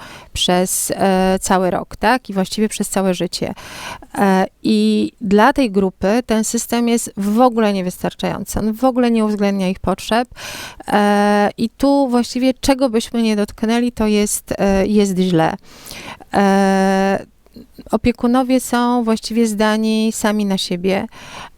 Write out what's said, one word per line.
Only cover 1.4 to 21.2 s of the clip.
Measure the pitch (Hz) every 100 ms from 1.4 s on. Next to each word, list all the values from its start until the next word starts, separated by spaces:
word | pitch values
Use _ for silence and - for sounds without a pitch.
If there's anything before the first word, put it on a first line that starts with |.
cały | - 185 180
rok, | - - -
tak? | 208 254 -
I |
właściwie | 196 185 - 214
przez | - 208
całe | 196 190
życie. | 180 175 - - - - - - - -
E, | - 196 190 190 _
i | - 214 220 214 208 -
dla | 196 202 240
tej | 294 247
grupy | 196 190 - 190 233 -
ten | 220
system | 214 233 - 240 233
jest | 233 - -
w | 202 220
ogóle | 254 226 214
niewystarczający. | 196 180 - 175 - 180 165 202 -
On | 214
w | 214
ogóle | 262 247 240
nie | 226
uwzględnia | 214 208 202 196 185
ich | 190
potrzeb. | - 190 - 233 254 - - - - - -
E, | 208 208 208 208 208 208 -
i | 226
tu | - 277 277 269
właściwie | 240 233 247 262
czego | - - 262 269
byśmy | 226 - 233
nie | 226 208
dotknęli, | 202 - 220 233 240
to | - 220
jest, | 208 208 - - -
e, | 196 196 196
jest | 208 202 185
źle. | 185 165 160 190 - - - - - - -
E, | - 196 196 196 190 190 190 196 196 - _ _ 240 - - -
opiekunowie | 226 240 - 240 254 254 262
są | - 240 240 247
właściwie | 226 220 - 226 226
zdani | 208 214 214 220 220 220
sami | - 214 214
na | 202 190
siebie. | - 180 185 196 226 -